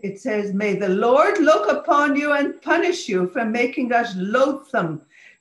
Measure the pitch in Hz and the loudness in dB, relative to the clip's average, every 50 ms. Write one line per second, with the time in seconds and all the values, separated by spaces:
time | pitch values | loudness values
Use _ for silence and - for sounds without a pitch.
0 | - 190 - - - - 214 208 196 196 190 202 214 202 185 170 202 185 185 208 | -10 -10 -10 -8 -6 -4 -2 -2 -2 -2 -2 -2 0 0 -2 0 0 0 0 2
1 | 233 240 262 294 349 403 - 359 285 302 320 - - 302 269 - - 330 294 285 | 2 4 4 4 4 4 2 2 4 4 4 4 2 0 -2 0 0 2 2 2
2 | 294 285 277 285 294 294 285 277 277 - - - - 269 311 339 392 359 - - | 2 2 0 0 0 0 0 0 0 -2 -4 -6 -2 0 0 2 2 0 -2 -4
3 | - - 190 180 180 180 - 254 226 214 220 240 240 247 - 294 247 233 240 233 | -4 -4 -2 -2 -2 -2 -2 -4 -4 -2 -2 0 -2 -2 -2 -2 -2 0 0 0
4 | 233 214 185 185 185 202 233 262 277 302 - - - - - 214 170 156 151 151 | 0 -2 -4 -6 -4 -2 0 2 2 0 0 -4 -6 -6 -4 -2 -2 -4 -4 -8
5 | - _ _ - - - - _ | -12 _ _ -20 -20 -20 -20 _